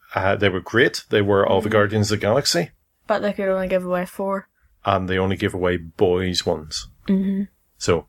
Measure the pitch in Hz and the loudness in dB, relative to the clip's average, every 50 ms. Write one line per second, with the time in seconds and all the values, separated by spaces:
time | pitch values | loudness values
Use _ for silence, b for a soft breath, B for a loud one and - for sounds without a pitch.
0 | _ - - - 95 98 101 101 101 98 90 92 87 - - 113 143 165 - - | _ -8 -4 -2 0 0 0 2 2 2 0 0 -4 -2 2 2 2 2 0 -4
1 | - - 107 107 104 101 101 98 101 - 98 98 107 104 104 104 104 101 107 110 | -6 0 0 2 2 4 4 4 4 4 4 2 2 2 4 4 2 4 2 0
2 | 104 107 110 95 - 101 113 139 143 - - 170 175 - _ _ _ _ _ _ | 0 0 0 0 0 0 0 0 0 0 -2 -2 -2 -4 _ _ _ _ _ _
3 | _ - 214 190 196 208 196 - 202 190 190 190 185 185 190 185 180 180 180 180 | _ -4 -2 -2 -2 -4 -4 -4 -2 -2 -2 -2 -2 -2 -2 -2 -2 -2 -4 -4
4 | 180 185 - - 196 196 196 196 - _ _ _ _ _ _ _ - 101 98 95 | -4 -6 -8 -8 -6 -4 -6 -6 -8 _ _ _ _ _ _ _ -2 0 0 0
5 | 95 92 92 92 95 95 98 - 104 95 - 92 90 90 90 87 82 82 - - | 0 0 -2 0 0 0 0 0 -2 -2 -2 0 -2 0 -2 -2 -4 -8 -4 0
6 | 104 90 90 90 92 92 90 - - 95 82 78 78 78 - - - - - _ | 2 2 2 2 0 -2 -4 -4 -2 -2 -4 -4 -6 -10 -12 -12 -12 -14 -20 _
7 | - - 196 190 196 196 196 196 202 - _ _ _ _ _ - - - 87 80 | -4 -2 0 0 0 -2 -2 -4 -4 -6 _ _ _ _ _ -8 -2 0 0 0
8 | - | -2